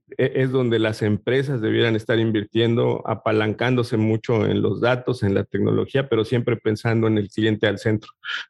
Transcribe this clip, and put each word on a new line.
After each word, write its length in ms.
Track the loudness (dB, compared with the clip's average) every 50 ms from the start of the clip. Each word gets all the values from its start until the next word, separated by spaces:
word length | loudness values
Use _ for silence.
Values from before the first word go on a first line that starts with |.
| _ _ -4
e-, 140 | -2 -2 0 0
es 160 | 0 0 0
donde 280 | 0 0 2 2 2 2
las 240 | 0 0 0 0 0
empresas 580 | 0 0 0 0 0 0 0 0 -2 -2 -2
debieran 340 | -2 0 2 2 2 2 0
estar 220 | 0 0 0 0
invirtiendo, 880 | 2 2 2 0 -2 -2 -2 0 2 2 2 2 2 2 0 -2 -2 -4
apalancándose 880 | -4 -6 -2 -2 0 0 2 2 0 0 0 0 0 2 0 0 0 0
mucho 500 | 0 2 2 0 0 0 0 0 0 2
en 160 | 2 0 0 0
los 180 | 0 0 0
datos, 400 | 0 0 0 0 -2 -4 -4 -2
en 140 | -2 0 0
la 80 | 0 -2
tecnología, 640 | -2 -2 -2 0 0 0 0 -2 0 -2 -2 -2 0
pero 160 | 0 0 0
siempre 320 | 0 -2 -2 0 -2 -2
pensando 480 | -2 -2 -2 -2 -2 0 0 0 2 2
en 140 | 2 2 0
el 100 | -2 -2
cliente 380 | -2 0 0 2 2 2 2
al 100 | 0 0
centro, 320 | 0 0 -2 -2 -2 -4 -10 -20 _ -12 -10 -10 -10 -12